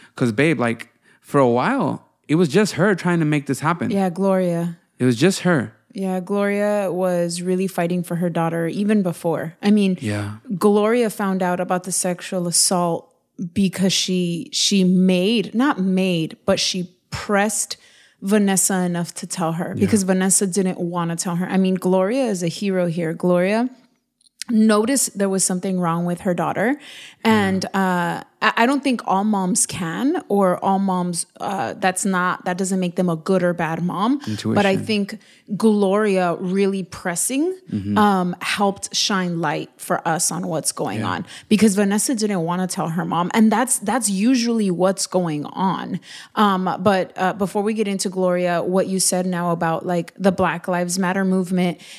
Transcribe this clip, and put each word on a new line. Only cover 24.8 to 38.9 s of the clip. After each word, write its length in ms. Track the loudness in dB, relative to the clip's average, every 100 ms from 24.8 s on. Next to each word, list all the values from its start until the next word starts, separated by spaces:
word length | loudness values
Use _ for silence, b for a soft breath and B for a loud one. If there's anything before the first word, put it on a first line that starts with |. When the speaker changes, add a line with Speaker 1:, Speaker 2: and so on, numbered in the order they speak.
| 4 0 -2 0
Speaker 2:
there 140 | 0
was 120 | 0
something 380 | 0 -2 -2 0
wrong 240 | 0 0
with 160 | -2 -2
her 140 | -2
daughter. 440 | 0 0 0 0 -2 B B B B
And, 400 | 2 4 2 0 -2
Speaker 1:
Yeah. 480 | 0 0 2 -2 -4
Speaker 2:
uh, 40 | -10 0
I, 100 | 0 4
I 40 | 2
don't 160 | 2
think 200 | 0 -2 0
all 160 | 2
moms 420 | 2 2 0 0 -2
can, 560 | -4 -6 -2 0 -2 0
or 340 | 2 2 2
all 140 | 0 0
moms, 480 | 0 0 -2 -4 -8 -8
uh, 340 | -8 -4 -6
that's 320 | -2 -2 -2 -2
not, 400 | 0 0 -2 -4
that 100 | -4
doesn't 240 | -2 0
make 160 | -2 0
them 140 | 0
a 60 | 0
good 260 | 0 2
or 100 | 2
bad 300 | 0 -4 -2
mom. 360 | -4 0 0 0
But 460 | -2 -4 0 2
I 80 | 2
Speaker 1:
Intuition. 120 | 2 0
Speaker 2:
think 320 | -2 -2 -8 b b -8 0
Gloria 800 | 2 4 4 2 2 2 2 0
really 420 | -2 0 0 0
pressing, 720 | -6 -8 -6 -4 -2 0 -2 -4 -6
Speaker 1:
Mm-hmm. 280 | -6 0 4
Speaker 2:
um, 360 | 4 4 0 -4
helped 560 | -6 0 0 0 -6